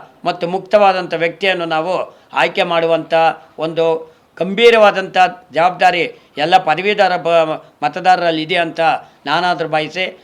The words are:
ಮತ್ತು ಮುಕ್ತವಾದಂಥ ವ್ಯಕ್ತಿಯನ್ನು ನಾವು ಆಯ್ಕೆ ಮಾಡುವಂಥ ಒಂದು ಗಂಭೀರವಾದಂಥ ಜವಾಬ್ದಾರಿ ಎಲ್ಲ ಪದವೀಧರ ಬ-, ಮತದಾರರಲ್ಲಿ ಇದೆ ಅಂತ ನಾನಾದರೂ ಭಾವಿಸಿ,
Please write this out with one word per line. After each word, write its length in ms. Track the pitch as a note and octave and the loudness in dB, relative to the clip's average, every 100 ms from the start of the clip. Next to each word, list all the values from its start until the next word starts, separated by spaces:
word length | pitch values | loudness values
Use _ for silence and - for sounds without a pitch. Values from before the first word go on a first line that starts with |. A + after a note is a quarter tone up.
| - _ | -6 _
ಮತ್ತು 240 | E3+ F3 F3 | -8 -6 -6
ಮುಕ್ತವಾದಂಥ 680 | F#3 F#3 G#3 G3 F#3 F3 | -6 0 2 4 0 -4
ವ್ಯಕ್ತಿಯನ್ನು 500 | E3 E3+ - G3 F3+ | -4 -4 -2 -4 -2
ನಾವು 540 | E3 D#3+ E3+ E3 A2 - _ | -4 -4 -4 -4 -6 -14 _
ಆಯ್ಕೆ 300 | C3+ F3 F#3+ | -2 0 0
ಮಾಡುವಂಥ 520 | F3+ E3+ E3 D#3+ D3 E3 D#3+ - - - | -2 0 0 -2 0 0 2 -2 -12 -10
ಒಂದು 560 | D#3+ D#3+ E3 D#3+ - _ _ - | -6 -2 -2 -2 -6 _ _ -8
ಗಂಭೀರವಾದಂಥ 800 | F3+ G3 A#3 A3+ G3+ F#3+ F#3 F#3 F3+ - - | -6 4 6 6 4 2 -2 0 0 -2 -8
ಜವಾಬ್ದಾರಿ 800 | D3+ F3+ F3 F#3 F3 C#3+ - _ - | 0 0 2 0 2 -4 -8 _ -4
ಎಲ್ಲ 180 | D#3 F#3 | 2 2
ಪದವೀಧರ 600 | D#3 D#3 G3 G3+ F#3 F3+ | 2 -2 0 0 0 0
ಬ-, 460 | E3 E3+ D#3 D3 - - | 0 2 0 -4 -12 -6
ಮತದಾರರಲ್ಲಿ 580 | D3 F3+ F3+ F3+ E3+ D#3+ | -6 -2 2 2 2 -2
ಇದೆ 140 | D#3 F3+ | -2 -2
ಅಂತ 240 | E3 E3 D#3+ B2+ - _ C#3 | -2 0 0 0 -6 _ -4
ನಾನಾದರೂ 420 | D#3+ F3+ E3 D#3 | -2 0 -2 -2
ಭಾವಿಸಿ, 520 | D#3 D3+ F3 F3 - | -4 -4 -6 -8 -8